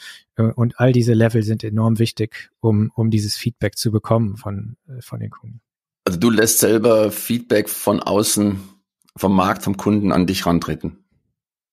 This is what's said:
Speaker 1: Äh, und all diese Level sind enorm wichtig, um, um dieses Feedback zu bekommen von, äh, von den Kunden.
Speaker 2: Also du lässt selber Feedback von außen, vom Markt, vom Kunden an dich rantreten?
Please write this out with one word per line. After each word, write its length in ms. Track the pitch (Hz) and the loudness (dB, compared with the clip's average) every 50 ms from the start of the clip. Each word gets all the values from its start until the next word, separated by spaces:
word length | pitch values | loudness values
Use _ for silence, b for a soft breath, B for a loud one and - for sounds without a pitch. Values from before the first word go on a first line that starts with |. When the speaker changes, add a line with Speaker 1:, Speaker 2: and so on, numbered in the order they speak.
| B B B B B B _ | B B B B B B _
Speaker 1:
Äh, 80 | - 113 | 0 0
und 360 | 113 - - 117 120 - - | 0 0 0 -2 -2 0 0
all 120 | 120 131 | 2 2
diese 220 | 123 123 117 120 117 | 4 4 2 4 4
Level 300 | 110 113 113 113 117 107 | 4 4 4 2 0 0
sind 200 | 107 110 107 - | 0 -2 -4 -4
enorm 340 | 107 104 110 113 113 113 107 | -4 -2 0 0 2 2 2
wichtig, 540 | 117 117 - - 110 - - - - - _ _ | 0 -2 -2 -4 -6 -6 -6 -14 -20 -20 _ _
um, 320 | - 113 107 104 104 - - | 0 2 2 2 0 0 0
um 160 | - 110 110 | -2 0 0
dieses 260 | 110 107 104 101 - | 0 0 -2 -2 -6
Feedback 420 | - - 120 - - - 101 - - | -6 -6 -6 -6 -4 -6 -6 -4 -4
zu 140 | - 117 | -4 -2
bekommen 460 | 104 107 - - 113 117 117 101 98 110 | -2 -2 0 0 0 0 0 -2 -4 -8
von, 400 | - 104 101 98 107 113 123 - _ 165 | -10 -10 -10 -8 -10 -12 -14 -18 _ -20
äh, 140 | 131 127 | -20 -20
von 180 | - - 123 113 | -16 -14 -12 -12
den 120 | 110 107 | -12 -12
Kunden. 300 | - - - 113 120 117 _ _ _ _ _ _ _ _ _ 101 | -12 -16 -20 -20 -20 -20 _ _ _ _ _ _ _ _ _ -6
Speaker 2:
Also 100 | 92 85 | -2 0
du 120 | 110 117 | 2 2
lässt 260 | 113 107 110 113 - - | 4 4 2 2 2 2
selber 540 | - 101 110 113 104 120 113 107 107 104 | 2 4 4 4 4 4 4 4 4 2
Feedback 580 | 104 - - - 117 120 120 - 117 104 104 - | -2 -6 -4 -4 -4 -4 -2 0 0 0 0 -2
von 300 | - - - 101 104 - | -6 -4 -2 0 0 0
außen, 600 | - - 95 101 107 - - 107 104 101 98 98 98 - - _ _ _ _ _ _ _ _ | 0 0 0 0 0 0 0 0 0 0 0 -2 -8 -14 -20 _ _ _ _ _ _ _ _
vom 200 | - - 95 98 | -4 0 2 2
Markt, 260 | 95 90 98 110 - | 2 2 2 0 -2
vom 160 | - 98 95 - | -2 -4 -6 -2
Kunden 340 | - 104 107 104 101 95 | 0 0 0 2 2 2
an 140 | 62 90 90 | 2 2 2
dich 180 | 85 95 - - 87 | 0 -2 -2 0 0
rantreten? 560 | 85 85 - - 78 - - 80 - - _ _ _ _ _ _ _ _ _ _ _ _ _ _ | 0 0 0 -2 -6 -6 -6 -10 -10 -12 _ _ _ _ _ _ _ _ _ _ _ _ _ _